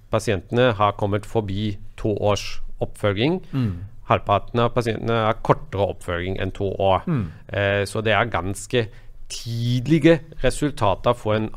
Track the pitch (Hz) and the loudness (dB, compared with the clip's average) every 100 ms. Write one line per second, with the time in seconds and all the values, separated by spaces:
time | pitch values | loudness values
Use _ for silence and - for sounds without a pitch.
0 | - 110 - 95 - 117 127 104 104 101 | -4 -2 0 -2 0 2 4 4 0 2
1 | 104 101 - 113 101 98 107 104 - - | 0 -2 -2 -2 -2 -2 -2 -4 -10 -4
2 | 110 101 104 101 - - - - - - | -2 0 2 2 0 -4 -4 -4 -6 -2
3 | 104 98 135 180 - 135 113 85 98 - | 0 2 0 0 -4 -2 -2 -4 -10 -8
4 | - 104 - 101 - 120 117 127 113 - | 0 2 4 0 2 0 2 2 -2 -2
5 | 117 117 110 113 - 147 - 95 101 85 | 0 2 2 2 0 0 -2 -2 -2 -2
6 | - 87 90 92 95 - 98 - 95 92 | -4 -4 -2 -4 -4 -2 -4 2 4 4
7 | 180 147 85 - - 101 101 101 98 113 | 2 -2 -2 -8 -6 -2 2 2 0 -2
8 | 110 101 117 98 90 101 - 123 110 - | 2 2 2 -2 -4 -6 -2 -2 -2 -6
9 | - - - - 117 117 120 123 123 160 | -16 -14 -12 -10 -6 -2 0 0 4 6
10 | 147 165 - - 131 - 151 - 101 90 | 6 6 2 0 0 2 -2 2 0 2
11 | 123 117 110 107 110 | 0 0 0 0 0